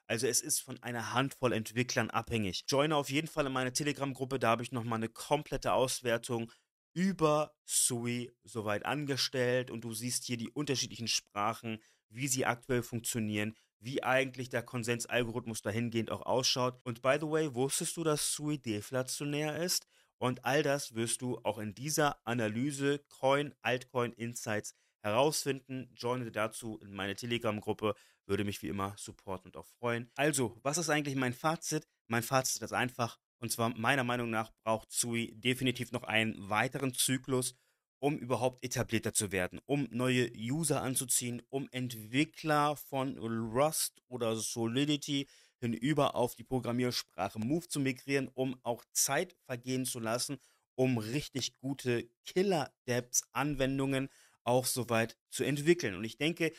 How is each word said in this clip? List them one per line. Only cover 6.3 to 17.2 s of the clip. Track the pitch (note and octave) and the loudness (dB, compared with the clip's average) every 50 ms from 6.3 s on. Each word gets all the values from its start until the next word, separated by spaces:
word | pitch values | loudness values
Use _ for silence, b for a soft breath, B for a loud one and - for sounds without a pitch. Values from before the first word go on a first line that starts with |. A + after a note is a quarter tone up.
| B2 A2+ A#2 A#2 B B B B _ _ _ _ _ | -2 -2 -2 -6 B B B B _ _ _ _ _
über | E3 F#3 G3 F#3 D#3 D#3 D3+ D3+ D3+ D3+ - - _ _ | 0 0 0 2 4 4 4 6 4 2 0 -6 _ _
Sui | - - - - - C3 A#2+ A#2 A#2+ A#2+ B2 A#2+ - - _ _ | -2 0 2 2 2 2 0 0 0 0 -2 -4 -6 -10 _ _
soweit | A2+ - A2+ G2+ G#2+ G#2 G2+ - | -8 -8 -4 0 0 0 0 0
angestellt | F2+ B2+ D3 D3 C#3 C#3 B2 - - - C3 B2 B2 B2 B2+ B2 B2 | -2 -2 -2 -2 -2 0 0 0 0 2 2 2 4 2 2 0 -2
und | - A2+ | -6 -8
du | A2+ A#2 A2+ | -8 -8 -8
siehst | G#2+ A#2+ B2 A#2+ - - | -6 -4 -4 -4 -4 -2
hier | - B2 | -4 -4
die | A#2 A2+ - | -4 -4 -6
unterschiedlichen | - C#3 D3+ C#3+ C3+ A#2 C3 F#2+ F#2 A2 A#2 | -4 -4 -2 0 0 0 -2 -4 -6 -6 -4
Sprachen, | G#2+ - - - _ - G2+ G2+ A2 A2+ - - A2+ A2 G#2+ b b b b b _ | -2 -2 -2 -2 _ -4 0 0 0 0 -2 -6 -6 -6 -6 b b b b b _
wie | G#2 A#2 C#3 | -8 -6 -2
sie | C#3 B2+ C3 - | -2 0 0 2
aktuell | - A#2+ A#2+ - - B2+ A#2+ | 0 0 -2 -2 0 0 0
funktionieren, | A2+ - - A2+ - - - A#2+ A2 G#2+ G#2 G#2 G#2+ A2 A2 b b b b _ | 0 0 -4 -4 -4 -2 -2 0 0 0 0 0 -2 -2 -6 b b b b _
wie | G2+ A#2+ C#3 - | -10 -6 -4 -2
eigentlich | - A#2+ C3 C3 C3+ C3+ B2 B2+ B2+ B2+ | 0 2 2 2 2 0 -4 -8 -8 -4
der | - A#2+ A2 | -4 -4 -4
Konsensalgorithmus | - - B2 A2 A#2 A#2+ A2+ - - - A#2+ B2 A2+ A2 B2 A2 A#2 A2 - | -4 -6 -4 -2 0 -2 -2 -2 0 0 0 0 0 -2 -6 -6 -6 -8 -4
dahingehend | - G#2+ G2 A#2 A#2+ A#2 A2+ A2+ A2 - | -4 -2 -2 0 -2 0 0 0 0 0
auch | - - - | -4 -6 0
ausschaut. | - G#2 B2+ B2+ - - C3+ B2+ B2+ B2 - _ | 0 2 2 4 2 2 2 2 0 -2 -4 _
Und | B2+ A#2 - - | -8 -8 0 2
by | C3 C#3 | 2 2
the | D3 | 4